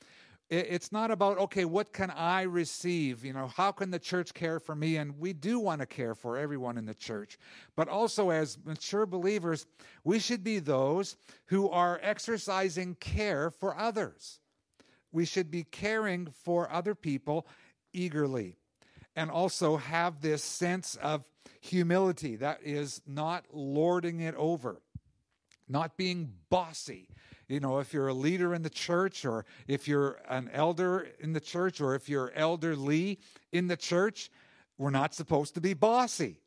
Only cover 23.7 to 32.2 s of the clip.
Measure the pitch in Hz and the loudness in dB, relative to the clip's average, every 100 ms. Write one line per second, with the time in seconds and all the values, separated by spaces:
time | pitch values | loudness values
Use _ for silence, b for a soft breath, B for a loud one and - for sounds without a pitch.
23.7 | 143 165 180 170 170 165 127 156 170 120 | 2 4 4 0 -2 -4 0 0 0 -4
24.7 | 90 _ - - _ _ _ _ _ - | -8 _ -18 -18 _ _ _ _ _ -4
25.7 | 139 165 - 185 180 156 90 - 180 165 | -2 -2 -2 -2 -2 -6 -10 0 2 2
26.7 | 156 - 98 90 B B B - 139 139 | -6 -12 -12 -16 B B B -6 -2 0
27.7 | 135 135 151 135 131 143 185 180 175 160 | 0 0 0 0 2 2 4 2 0 -4
28.7 | - - 175 190 - 135 113 B B - | -4 0 2 2 0 -2 -2 B B -4
29.7 | 139 - 147 139 - - 127 123 135 160 | -2 2 2 2 0 -4 -4 -2 2 2
30.7 | 170 185 185 160 - 156 160 - 175 185 | 4 2 0 -2 -8 -4 -4 -2 0 0
31.7 | 175 139 135 139 143 | 0 0 0 0 -2